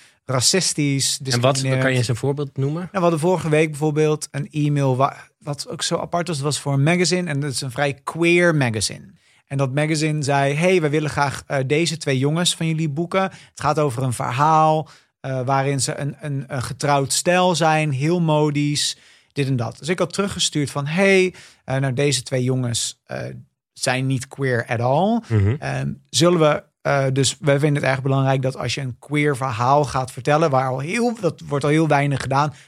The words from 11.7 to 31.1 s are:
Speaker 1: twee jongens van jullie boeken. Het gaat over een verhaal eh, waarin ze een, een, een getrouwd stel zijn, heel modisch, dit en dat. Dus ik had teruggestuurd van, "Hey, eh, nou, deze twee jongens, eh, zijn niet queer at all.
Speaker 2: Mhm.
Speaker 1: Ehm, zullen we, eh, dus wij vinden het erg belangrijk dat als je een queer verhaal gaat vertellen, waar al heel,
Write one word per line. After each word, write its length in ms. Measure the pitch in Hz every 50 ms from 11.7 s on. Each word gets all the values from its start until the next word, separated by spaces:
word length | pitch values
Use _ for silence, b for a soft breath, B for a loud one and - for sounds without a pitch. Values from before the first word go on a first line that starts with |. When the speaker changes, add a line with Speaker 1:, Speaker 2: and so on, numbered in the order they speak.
| 147 151 170 156 160 156
Speaker 1:
twee 200 | - 147 135 131
jongens 380 | 131 143 156 165 180 170 -
van 120 | - 170 160
jullie 220 | 160 156 165 156
boeken. 320 | 139 147 175 165 - 190
Het 300 | 190 185 - - - - _
gaat 260 | - - 139 151 151
over 240 | 151 147 117 120 127
een 100 | 131 120
verhaal 760 | - 143 127 123 127 147 156 160 156 156 156 156 156 156 B B B B B B _ _ 139
eh, 140 | 131 131 127
waarin 340 | 123 135 135 135 139 143 135
ze 180 | 120 - - -
een, 180 | 143 139 - -
een, 220 | - 151 139 135 117 -
een 160 | 151 131 117
getrouwd 500 | - 131 - - 143 143 143 139 - -
stel 420 | - - 175 175 180 180 185 180
zijn, 360 | 143 165 160 156 156 156 151
heel 280 | 139 127 139 156 175 180
modisch, 760 | 170 160 151 151 151 151 147 147 147 147 147 143 - - - b b b b b b b
dit 160 | b - 139 131
en 80 | 135
dat. 220 | 120 113 113 110 -
Dus 80 | - 147
ik 120 | 185 180
had 140 | 185 - -
teruggestuurd 580 | - 196 202 - 180 - - - 156 147 123
van, 140 | - 143 143 143
"Hey, 460 | 156 180 196 196 196 190 185 185 175 B B B B B B
eh, 120 | - 131 135
nou, 160 | 139 135 123
deze 300 | 123 143 147 139 123 123
twee 200 | - 139 131 127
jongens, 560 | 127 131 131 127 120 117 - - - - _ _
eh, 140 | _ 127 127 120 127 135 127 - _ _ _ _ _ _
zijn 340 | - - 131 127 127 131 131
niet 200 | 135 127 127 -
queer 380 | - - 139 131 123 117 117 -
at 120 | 123 110
all. 420 | 117 123 135 151 180 208 233 233 226 -
Speaker 2:
Mhm. 280 | 117 107 98 101 117 151
Speaker 1:
Ehm, 320 | 139 135 135 135 135 139 - - _ _
zullen 300 | - 123 151 175 180 170
we, 240 | 156 151 151 - - _ _ _
eh, 240 | _ 143 143 139 135 135 131
dus 240 | 135 135 117 - -
wij 200 | - 147 139 143
vinden 220 | 143 156 143 143 -
het 80 | 131
erg 100 | 135 131
belangrijk 400 | 127 139 135 135 135 135 135 135
dat 160 | 131 131 131 -
als 180 | 156 127 -
je 60 | -
een 140 | 139 127 120 -
queer 380 | - - 143 147 147 151 143 117
verhaal 480 | 131 135 120 110 123 127 139 147 151
gaat 260 | 127 - 139 131 123
vertellen, 380 | - - 117 147 147 151 165 160
waar 200 | 131 131 131 131
al 100 | 127 135
heel, 380 | 139 156 196 240 233 240